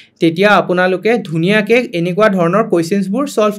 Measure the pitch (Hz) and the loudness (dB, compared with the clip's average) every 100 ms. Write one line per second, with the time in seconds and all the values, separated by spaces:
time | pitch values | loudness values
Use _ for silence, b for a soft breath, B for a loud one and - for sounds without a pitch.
0 | B _ 165 165 208 190 156 180 185 180 | B _ -2 2 4 4 2 0 0 0
1 | 208 240 151 160 175 214 208 240 233 170 | 0 -2 -2 -2 0 0 2 0 0 -4
2 | 175 180 214 190 170 202 226 175 160 202 | -2 0 0 2 0 0 0 -2 0 -2
3 | 185 233 285 - 214 | -2 -4 -4 -2 -2